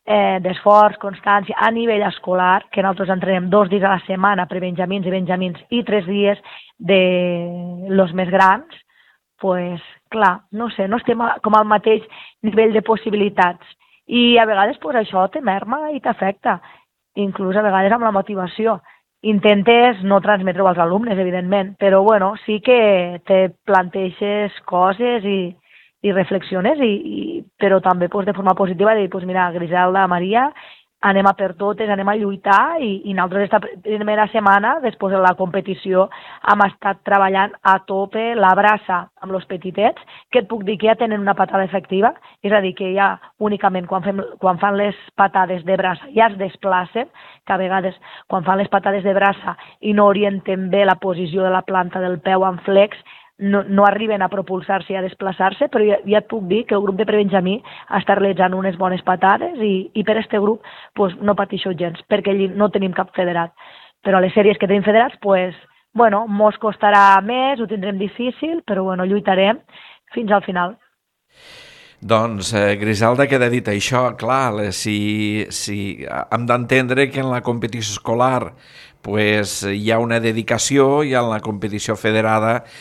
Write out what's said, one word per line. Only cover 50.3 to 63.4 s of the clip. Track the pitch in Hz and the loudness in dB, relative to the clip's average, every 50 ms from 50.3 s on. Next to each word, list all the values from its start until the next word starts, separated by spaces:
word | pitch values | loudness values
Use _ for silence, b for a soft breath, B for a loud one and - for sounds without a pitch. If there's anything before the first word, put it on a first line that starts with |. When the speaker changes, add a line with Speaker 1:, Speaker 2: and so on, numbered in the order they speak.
| 196 196 - - 190 190 190 185 | -2 -4 -4 -6 -4 -4 -4 -2
Speaker 1:
bé | 175 202 202 | 0 2 2
la | 190 185 180 | 2 2 0
posició | - 196 180 165 185 160 156 196 | -2 -4 -4 -4 -4 -4 -2 -2
de | 185 185 | 0 0
la | 185 185 185 | 0 -2 -2
planta | - 190 185 180 175 - - | -2 -2 -2 -2 -2 -4 -6
del | 185 180 180 170 | -4 -4 -4 -4
peu | - 190 190 190 190 | -2 -2 0 0 0
en | 190 185 170 | 0 -2 -4
flex, | - - 196 196 202 208 - - B B B B B B B _ | -4 2 4 4 4 2 0 -8 B B B B B B B _
no, | 196 196 202 202 190 | -2 0 0 0 0
no | 196 196 196 202 202 | 0 2 4 4 4
arriben | 196 202 220 220 214 202 | 4 2 -2 -2 -2 -2
a | 190 180 | -2 -2
propulsar-se | 202 202 185 - 190 185 156 - 196 190 175 - 196 | -4 -6 -6 -4 -6 -6 -4 -4 -4 -4 -4 -6 -6
i | 190 | -6
a | |
desplaçar-se, | 185 185 - - 196 190 185 - 185 190 196 - 285 - - | -6 -6 -8 -6 -6 -6 -2 0 0 0 0 0 -2 -2 0
però | 233 | 2
ja, | 214 208 202 202 - | 2 2 2 0 0
ja | 196 202 214 | 0 0 0
et | 208 - | 0 -2
puc | 226 226 196 | -6 -8 -4
dir | 175 190 214 240 - | -2 -2 -2 0 0
que | 214 202 | -2 0
el | 202 | 0
grup | 190 190 185 | -2 -2 -2
de | 214 208 | -2 0
prebenjamí | 208 208 202 196 190 190 180 185 190 262 B B B B B B - 196 | 2 2 2 2 0 0 0 0 -4 -6 B B B B B B -4 -2
està | - - 202 | 0 0 2
realitzant | 196 196 196 190 165 185 185 185 | 2 2 0 2 0 0 0 0
unes | 185 190 190 175 170 | -2 -4 -4 -4 -2
bones | 190 185 180 180 | -2 -2 -2 -2
patades | - - 185 - 190 190 196 - - 349 349 262 214 | -2 -2 0 2 2 2 2 2 0 -4 -6 -4 -2
i, | 208 196 185 196 - - - | -2 -2 -2 -4 -6 -6 -4
i | 180 | -2
per | 220 214 220 | -2 -2 -2
este | 214 - - 208 | -2 -2 -2 -2
grup, | 196 208 226 226 B B B B B B _ | 0 0 -2 -4 B B B B B B _
pues, | - 202 185 180 - | -2 -2 -2 -2 -2
no | 208 208 202 | -2 0 0
pateixo | 196 196 - - 185 - 190 185 | 0 -2 -4 -6 -6 -6 -6 -4
gens, | 151 175 170 170 - - | -4 -4 -6 -6 -10 -4
perquè | _ 214 202 - 202 196 | _ -2 0 0 0 0
allí | 196 196 190 185 | 0 -2 -2 0
no | 202 208 208 | 0 0 2
tenim | 208 208 196 190 170 | 2 0 -2 -2 -2
cap | - 185 - - - | -4 -4 -4 -4 -2
federat. | 185 175 170 170 | -2 -2 -2 -2